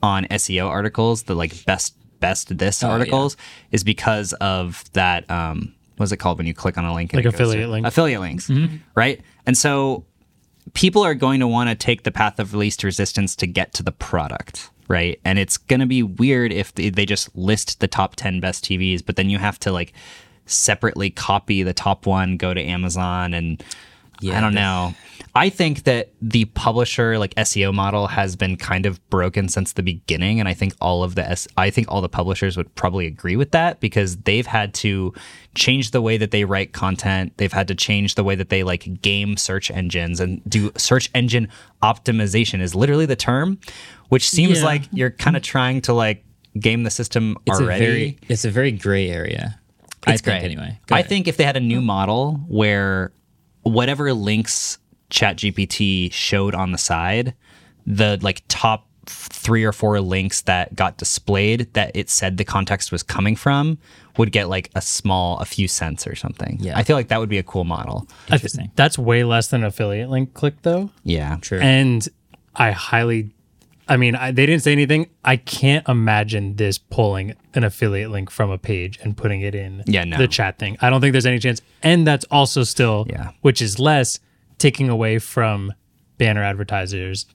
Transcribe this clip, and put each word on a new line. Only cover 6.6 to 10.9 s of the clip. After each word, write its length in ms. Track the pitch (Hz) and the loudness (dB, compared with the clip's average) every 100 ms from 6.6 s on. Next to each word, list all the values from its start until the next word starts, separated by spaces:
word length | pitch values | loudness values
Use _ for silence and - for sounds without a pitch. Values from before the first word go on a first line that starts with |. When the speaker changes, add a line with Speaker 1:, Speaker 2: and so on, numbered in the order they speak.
| 95 87 | -4 -4
Speaker 1:
on 80 | |
a 100 | 85 | -4
link 180 | 85 85 | -4 -2
and 60 | - | 0
Speaker 3:
Like 80 | 120 | 0
Speaker 1:
it 40 | |
goes 20 | |
Speaker 3:
affiliate 320 | 113 117 110 117 | 2 0 0 -2
Speaker 1:
to 40 | |
Speaker 3:
links. 180 | 110 110 | -2 0
Speaker 1:
affiliate 320 | 156 160 113 | 2 2 0
links, 280 | 92 85 - | -4 -6 -2
Speaker 2:
Mm-hmm. 280 | 135 165 156 - | 0 0 -4 -4
Speaker 1:
right? 260 | - 120 139 - _ - | 0 0 0 -10 _ 0
And 100 | 127 | 2
so 480 | 147 139 135 127 - _ _ _ _ _ - | 2 2 0 -2 -8 _ _ _ _ _ -10
people 280 | - 185 | 2 4